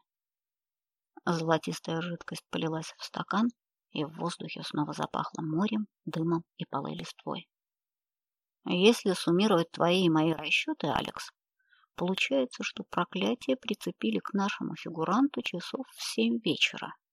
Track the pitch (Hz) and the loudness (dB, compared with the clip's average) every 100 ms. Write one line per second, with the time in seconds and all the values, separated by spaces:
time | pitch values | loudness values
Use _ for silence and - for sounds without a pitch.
0 | _ _ _ _ _ _ _ _ _ _ | _ _ _ _ _ _ _ _ _ _
1 | _ - - 165 165 160 - 165 - 165 | _ -6 -2 0 2 2 0 -6 -4 -4
2 | 175 165 - 170 - 175 160 160 156 - | -4 -8 -10 -12 -8 -4 -2 -2 -6 -12
3 | - - - 202 240 - _ _ _ - | -8 -6 -2 2 2 0 _ _ _ -6
4 | 147 160 170 - 170 - 160 - 147 156 | -4 -4 -6 -6 -8 -8 -6 -2 -2 -2
5 | 156 - - - 160 160 208 214 208 _ | -2 -2 -4 -4 -2 0 0 0 -4 _
6 | - 165 165 170 - - 165 135 147 170 | -8 -2 0 0 -2 -10 -6 -4 -4 -6
7 | 170 - - - - _ _ _ _ _ | -10 -10 -8 -8 -10 _ _ _ _ _
8 | _ _ _ _ _ _ - 180 202 233 | _ _ _ _ _ _ -2 6 6 6
9 | 202 180 - 175 214 170 170 - 170 185 | 2 0 4 4 6 6 2 2 4 6
10 | 175 156 160 156 156 165 - 311 156 - | 6 6 4 2 0 0 0 -2 0 0
11 | - - - - _ _ _ _ _ - | -2 -8 -12 -16 _ _ _ _ _ -4
12 | 180 190 - 269 254 - - - - - | -2 0 2 2 0 -4 -8 -8 -4 -2
13 | 180 185 196 247 - 262 - 214 180 - | -2 0 0 0 -2 -2 -2 -6 -6 -2
14 | 220 208 - 196 196 - - 160 - 165 | -2 -2 -2 -2 -2 -2 -6 -6 -8 -4
15 | 156 208 285 - - 175 - 269 - - | 0 4 2 2 -4 -6 -6 -8 -8 -10
16 | - - 233 233 220 - - - - - | -4 0 2 2 0 0 0 -2 -10 -12
17 | _ | _